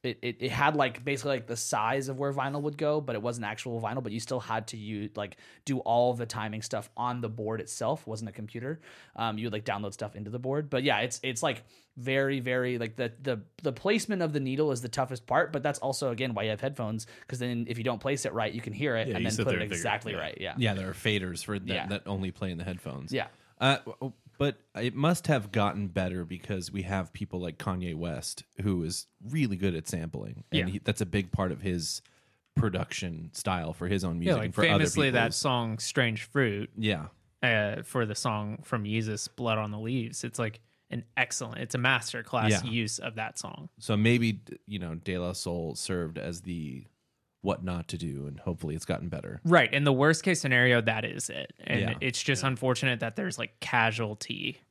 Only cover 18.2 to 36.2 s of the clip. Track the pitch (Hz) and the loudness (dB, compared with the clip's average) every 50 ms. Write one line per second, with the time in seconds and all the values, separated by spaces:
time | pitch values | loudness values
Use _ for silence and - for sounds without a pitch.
18.2 | - - 82 117 110 107 - 117 110 110 104 101 143 143 117 113 110 135 104 92 | -2 -2 -2 0 -2 -2 -2 -4 -6 -6 -4 -2 0 2 2 2 0 0 0 0
19.2 | 87 101 110 110 101 - 98 87 90 - 90 85 85 - 104 113 113 110 - 85 | 0 0 2 2 2 2 2 0 0 -2 -2 -2 0 0 0 0 -2 -6 -6 -4
20.2 | 78 80 - - 95 87 - 135 123 110 98 98 92 92 92 - - 110 107 101 | -6 -6 -6 -6 -6 -6 0 2 2 2 2 0 -2 -4 -6 0 0 2 2 2
21.2 | 92 92 85 82 - - 104 98 92 123 113 95 - 98 104 101 - 98 101 98 | 0 -2 -4 -6 -4 -4 -4 -4 -2 -2 -2 -2 -2 -2 -4 -4 -2 -4 -2 -2
22.2 | 95 92 - - 101 92 87 82 85 85 90 90 - - 65 65 71 82 127 127 | -2 -4 -4 -4 -4 -4 -4 -4 -4 -6 -6 -6 -8 -10 -8 -8 -8 -2 -2 -2
23.2 | 90 - - _ _ _ _ _ 120 135 139 - - - - _ 135 135 - _ | -2 -4 -10 _ _ _ _ _ 4 4 4 4 -2 -10 -10 _ -8 -8 -8 _
24.2 | _ - _ - 143 143 143 - _ _ _ 98 113 123 - 135 143 165 175 165 | _ -20 _ 0 0 0 0 -4 _ _ _ -2 -2 -2 0 2 4 4 4 2
25.2 | - - - - 98 104 - 117 101 101 - 101 101 92 85 98 92 90 90 92 | 2 2 2 2 2 0 2 4 4 4 2 0 -4 -2 0 0 0 0 -2 -4
26.2 | 87 82 90 87 - - 104 92 85 87 95 98 90 92 98 95 90 - - - | -4 -6 -8 -10 -6 -6 -6 -4 -4 -4 -6 -6 -2 0 -2 -2 -2 -4 -6 -8
27.2 | 104 - - 92 90 85 76 - - - 92 90 90 87 80 78 85 85 76 - | -6 -4 -4 -4 -4 -6 -6 -4 -4 -2 -2 -2 -2 -4 -4 -4 -4 -4 -4 -4
28.2 | - - - - - _ _ - 95 104 95 87 82 82 90 - - _ _ _ | -6 -8 -10 -10 -14 _ _ -2 0 2 2 2 0 -2 -4 -4 -8 _ _ _
29.2 | 92 113 139 156 139 110 98 87 98 95 85 80 78 - - 82 82 80 - 62 | -10 -4 0 2 2 2 2 2 2 0 0 0 -4 -4 -4 -4 -4 -4 -6 -8
30.2 | 52 53 - - - _ - - 107 92 92 - - - 104 - 101 87 82 101 | -8 -8 -10 -12 -8 _ 0 0 2 0 -2 0 0 -2 0 0 -2 0 0 0
31.2 | 95 87 - - 95 90 73 - 95 98 90 87 78 - - - _ - _ _ | 0 0 0 0 2 0 0 -2 0 0 0 0 -2 -4 -6 -8 _ -16 _ _
32.2 | _ _ _ _ _ _ _ - 117 107 90 90 - - - - 98 90 82 80 | _ _ _ _ _ _ _ 2 2 2 2 0 -2 -2 -4 -6 -4 -4 -6 -6
33.2 | 82 80 - - - 104 92 87 82 80 82 - 87 87 101 95 92 87 85 85 | -10 -10 -10 -4 0 0 0 2 0 -4 -4 -4 0 0 2 2 2 0 0 0
34.2 | 85 - 165 117 107 - - - - 160 156 - - - - 147 147 135 123 120 | 2 2 2 2 2 0 2 4 4 6 6 6 4 4 4 4 4 4 4 4
35.2 | 117 120 - - - 143 127 123 117 113 110 110 - - - 139 123 117 107 107 | 4 4 0 0 2 2 2 2 2 0 -2 -4 -4 0 2 2 2 2 2 -2